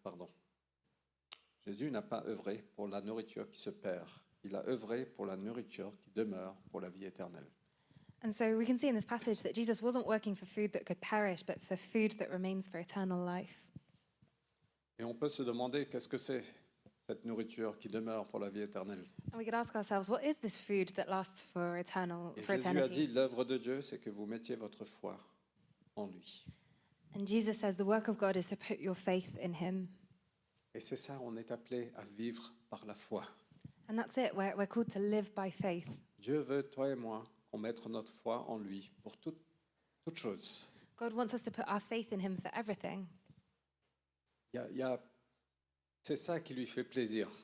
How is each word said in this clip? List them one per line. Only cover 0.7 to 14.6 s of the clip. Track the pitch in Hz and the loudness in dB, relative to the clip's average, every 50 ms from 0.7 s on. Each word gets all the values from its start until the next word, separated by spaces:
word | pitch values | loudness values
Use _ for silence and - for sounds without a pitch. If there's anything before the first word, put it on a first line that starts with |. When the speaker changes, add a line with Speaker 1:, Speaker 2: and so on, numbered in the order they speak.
| _ _ _ _ _ _ _ _ _ _ _ _ - - - _ _ _ | _ _ _ _ _ _ _ _ _ _ _ _ -10 -10 -10 _ _ _
Speaker 1:
Jésus | _ 104 101 104 127 151 | _ -10 -6 -4 -4 -2
n'a | 131 107 | -2 -2
pas | 104 - 120 110 90 | -2 -2 -4 -4 -2
œuvré | - 110 98 - 101 101 113 - - _ | -4 -6 -4 -4 -4 -4 -4 -6 -14 _
pour | - 104 101 | -6 -6 -4
la | 95 101 | -4 -4
nourriture | 98 104 110 113 107 - - 110 107 - | -4 -4 -4 -4 -6 -6 -6 -8 -8 -8
qui | - - | -10 -8
se | - 104 | -8 -8
perd. | 98 - - 101 90 87 85 - - - - _ _ _ - | -8 -4 -4 -2 -2 -2 -4 -10 -16 -20 -20 _ _ _ -10
Il | 98 98 - | -6 -4 -4
a | - - | 0 0
œuvré | 131 117 110 104 117 120 131 | 0 0 0 -2 -2 -2 -2
pour | 131 - - 101 | -4 -6 -6 -4
la | 98 95 95 | -2 -2 -2
nourriture | 98 107 117 123 110 - - - 95 98 104 - | -4 -4 -4 -4 -6 -8 -8 -6 -6 -6 -8 -12
qui | - - | -20 -6
demeure | - 107 110 107 98 92 92 92 95 - - - | 0 0 0 2 0 -4 -4 -6 -8 -12 -18 -8
pour | - 95 | -6 -6
la | 92 92 | -4 -4
vie | 87 95 98 | -8 -8 -10
éternelle. | 95 92 - 92 90 87 82 69 - - _ _ _ _ _ _ _ _ - - - - _ - | -10 -8 -8 -8 -8 -8 -12 -14 -16 -20 _ _ _ _ _ _ _ _ -20 -20 -20 -20 _ -4
Speaker 2:
And | 226 208 | -4 0
so | - 233 220 220 220 | 2 4 4 6 4
we | 233 233 | 6 4
can | 254 240 | 4 6
see | - 285 | 6 4
in | 247 | 4
this | 214 202 | 4 2
passage | - 240 233 - 247 214 - - | 2 0 0 2 2 2 2 2
that | 247 - | 2 4
Jesus | 226 233 226 226 - | 4 6 6 4 4
wasn't | 214 240 240 254 233 | 4 4 4 4 4
working | - 220 220 - 214 196 | 4 4 4 4 2 -2
for | 180 - | -2 -4
food | 180 - 214 208 208 - | -6 0 2 2 4 2
that | - - | 0 0
could | - 175 - | 0 -4 -2
perish, | - - - 214 208 202 185 160 - | 0 2 4 6 6 4 2 0 -2
but | - 208 - | -4 -4 -4
for | - - 190 180 | -2 -4 -4 -4
food | - - - 226 220 214 214 214 | -4 2 4 6 6 6 4 2
that | 185 - | -4 -2
remains | - 180 185 185 190 190 190 - | -2 0 0 0 0 0 -2 -4
for | - 165 | -4 -6
eternal | 175 - - 202 190 185 180 180 180 | -6 -4 -2 0 0 2 2 2 2
life. | 180 175 180 185 - - - - - _ - _ _ _ _ _ _ _ _ - _ _ _ _ _ _ _ | 0 0 -2 -4 -6 -12 -18 -20 -16 _ -18 _ _ _ _ _ _ _ _ -20 _ _ _ _ _ _ _